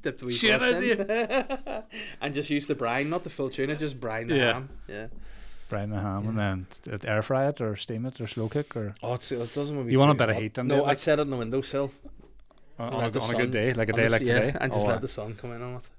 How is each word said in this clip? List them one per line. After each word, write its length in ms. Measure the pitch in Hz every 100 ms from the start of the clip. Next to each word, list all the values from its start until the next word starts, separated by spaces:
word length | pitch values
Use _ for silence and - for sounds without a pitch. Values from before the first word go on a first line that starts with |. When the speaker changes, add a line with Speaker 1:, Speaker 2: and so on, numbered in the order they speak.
Speaker 1:
dip 160 | 151 123
the 80 | 127
wee 40 |
Speaker 2:
Shit 260 | 120 220 214
Speaker 1:
brush 140 | 247
in. 300 | 180 247 208
Speaker 2:
idea. 840 | 196 226 220 254 - 269 - 220 226 -
Speaker 1:
<laughs> 180 | - -
And 120 | 147
just 160 | 139 143
use 160 | 147 143
the 100 | 135
brine, 340 | 120 123 143
not 140 | 170 160
the 40 |
full 200 | - 135
tuna, 260 | - 135 151
just 240 | 151 131
brine 280 | 117 110 117
the 100 | 147
Speaker 2:
Yeah. 160 | 120
Speaker 1:
ham. 160 | 117 135 - -
Yeah. 200 | 104 110 - - - - - -
Speaker 2:
Brine 220 | 107 104
the 100 | 104
ham 240 | 101 98
Speaker 1:
Yeah. 60 | 107
Speaker 2:
and 100 | 110
then 260 | 104 95 92 - - 107
t-, 60 | 110
air 140 | 107
fry 260 | 107 131 139
it 100 | 143
or 160 | 113 101
steam 300 | - 113 123
it 160 | -
or 60 | 113
slow 200 | - 113
cook 260 | 147 143 120
or 160 | 104 101
Speaker 1:
Oh, 120 | 113 123
it's, 140 | -
it 200 | 123 120
doesn't 220 | - 143 147
wanna 100 | 120
be 40 |
Speaker 2:
You 80 | 131
want 120 | 143
a 20 |
Speaker 1:
too 40 | 135
Speaker 2:
bit 100 | 117
of 60 | 110
Speaker 1:
hot. 60 |
Speaker 2:
heat 140 | 110 -
in 100 | 127
Speaker 1:
No, 80 | 143
Speaker 2:
there, 80 | 139
Speaker 1:
I'd 20 |
Speaker 2:
like 100 | 139
Speaker 1:
set 220 | - 151
it 40 |
on 60 | 147
the 80 | 127
windowsill. 540 | 113 131 135 139 139 - - - - - - - - -
Speaker 2:
on, 60 | 117
Speaker 1:
And 80 | 123
Speaker 2:
on 60 |
Speaker 1:
let 60 | 117
Speaker 2:
a, 20 |
Speaker 1:
the 80 | 120
Speaker 2:
on 60 | 113
a 60 |
Speaker 1:
sun, 80 | 117
Speaker 2:
good 100 | 120
day, 220 | 123 113
like 160 | 120 113
a 20 |
Speaker 1:
on 60 | 113
Speaker 2:
day 60 | 113
Speaker 1:
the 60 |
Speaker 2:
like 100 | 113
Speaker 1:
s-, 60 | 123
yeah, 120 | 123
Speaker 2:
today. 180 | 120 143
Speaker 1:
and 100 | 135
just 140 | 107 104
Speaker 2:
Oh, 20 |
Speaker 1:
let 100 | 110
Speaker 2:
aye. 40 |
Speaker 1:
the 60 | 123
sun 260 | - 107 110
come 160 | 123
in 100 | 117
on 140 | 120 123
it. 140 | -